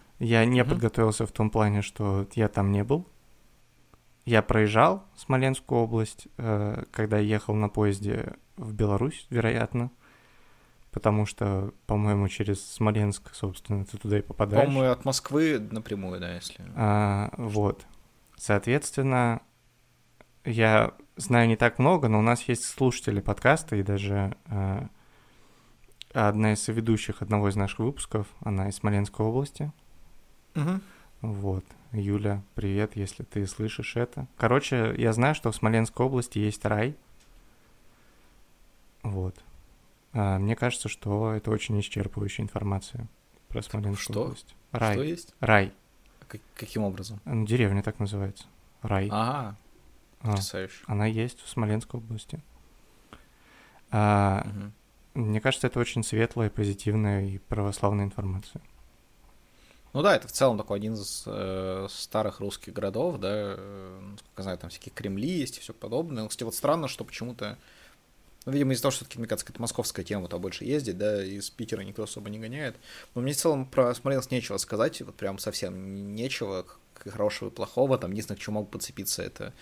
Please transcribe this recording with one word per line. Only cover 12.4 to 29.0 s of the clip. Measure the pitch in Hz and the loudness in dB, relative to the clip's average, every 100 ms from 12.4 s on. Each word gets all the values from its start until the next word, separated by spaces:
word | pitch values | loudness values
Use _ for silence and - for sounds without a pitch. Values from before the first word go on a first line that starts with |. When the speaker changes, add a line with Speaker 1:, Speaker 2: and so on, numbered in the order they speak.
| 104 98 - | -2 -2 -6
Speaker 1:
Смоленск, | - 107 104 104 101 - | 0 2 4 2 -2 -10
собственно, | - 101 - - 101 98 | -8 -6 -6 -4 -4 -4
ты | 107 | -6
туда | 107 104 | 0 0
и | |
попадаешь. | - - 104 104 139 | 0 -2 2 6 6
Speaker 2:
По-моему, | 135 131 | 4 4
от | 123 139 | 2 0
Москвы | 131 - 147 160 131 | -2 0 2 4 2
напрямую, | 107 110 - 101 95 90 | -2 -8 -6 -6 -4 -6
да, | 87 87 | -6 -8
если | - - 90 - | -10 -14 -10 0
Speaker 1:
А, | 107 104 101 101 104 - | 2 4 2 2 -2 -4
вот. | 117 104 101 - - - - _ _ - | -2 2 2 0 -8 -20 -20 _ _ -10
Соответственно, | - 101 113 139 - - 135 127 120 117 - _ _ _ _ _ _ _ - _ - | 0 2 4 0 0 -2 2 4 2 0 -6 _ _ _ _ _ _ _ -20 _ -4
я | 113 110 110 110 - - - | 4 6 6 4 0 -18 -12
знаю | - 120 117 | 2 6 6
не | 113 | 6
так | 120 - | 4 4
много, | 131 180 127 | 4 6 4
но | 107 | 4
у | |
нас | 110 120 | 4 2
есть | - 120 - | 0 -2 -2
слушатели | - 95 - - 101 | 2 2 2 -2 -2
подкаста, | - 101 123 156 - 104 | 0 4 6 6 2 -2
и | |
даже, | 98 101 101 101 98 - - | 0 0 0 0 0 -4 -6
э, | 104 95 98 - - - - - - - - _ _ - - - | -2 0 -2 -6 -12 -20 -20 -20 -20 -20 -20 _ _ -20 -20 -6
одна | 127 104 104 107 | 2 2 4 2
из | 104 | 2
соведущих | - 113 113 110 - - | 0 -2 2 2 0 -6
одного | 101 104 104 | 0 2 4
из | 101 | 2
наших | 98 - | -2 0
выпусков, | 113 143 - 107 101 - | -2 -2 -4 -4 -4 -8
она | 110 95 98 | -4 -2 -2
из | - | -2
Смоленской | 107 101 | 0 2